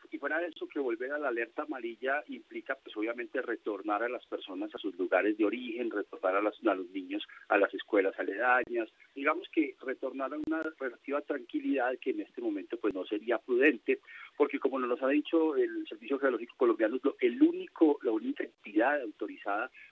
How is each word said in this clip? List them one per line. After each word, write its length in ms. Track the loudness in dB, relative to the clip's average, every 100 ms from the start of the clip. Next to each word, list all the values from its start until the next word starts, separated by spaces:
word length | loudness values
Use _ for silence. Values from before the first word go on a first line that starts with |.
| -14
y 60 | -8
fuera 180 | -4 -2
de 100 | -4
eso, 200 | -6 -8
que 120 | -4
volver 320 | -2 -2 -4
a 40 | -4
la 120 | -2
alerta 340 | -2 -4 -6
amarilla 600 | -8 -6 -8 -6 -2 -2 -4
implica, 480 | -14 -12 -12 -8 -8
pues, 120 | -8 -4
obviamente, 440 | -4 -4 -6 -6
retornar 640 | -4 -4 -4 -6 -2 -2
a 60 | 0
las 160 | -4 -8
personas 420 | -10 -8 -8 -8 -6
a 20 |
sus 180 | -8 -4
lugares 360 | 2 4 4 2
de 80 | 0
origen, 440 | 0 -6 -4 -4
retornar 460 | -4 -6 -2 0 2
a 60 |
las, 140 | 0 0 0
a 80 | 0
los 140 | -2
niños 320 | -8 -6 -8 -8 -12 0
a 100 | 4
las 160 | 4
escuelas 400 | 0 2 4 4 0
aledañas. 720 | -4 0 4 4 2 -4 -4 _ -18 -2
Digamos 320 | 0 0 -2
que 240 | 0 0 -2
retornar 520 | -8 -4 -4 -4 -6
a 40 | -4 -4
una 160 | -2 -4 -4
relativa 440 | -8 -6 -4 -4
tranquilidad 760 | -2 -6 -4 -4 0 2 0 -2
que 120 | -2
en 80 | -4
este 220 | -4 -4
momento, 360 | -4 -4 -6 -2
pues, 160 | -2
no 120 | -2 -4
sería 320 | -4 -2 -2
prudente, 640 | 0 4 4 4 0 -2 -2 -18 -10 0
porque 240 | 0 2
como 180 | -2 0
nos 240 | 0 0
ha 60 | 2
dicho 480 | 2 2 2 4 2
el 300 | 0 0 -8
Servicio 320 | -10 -4 0
Geológico 340 | 2 0 -4 2
Colombiano, 420 | 4 4 2 2
lo, 140 | -2 2
el 200 | 2 6
único, 560 | 6 6 -4 4 6 6
la 80 | 2
única 320 | 0 -2 -4
entidad 580 | -6 _ -2 2 4 2
autorizada 720 | -2 -8 -8 -6 -4 -2 -4 -10 -20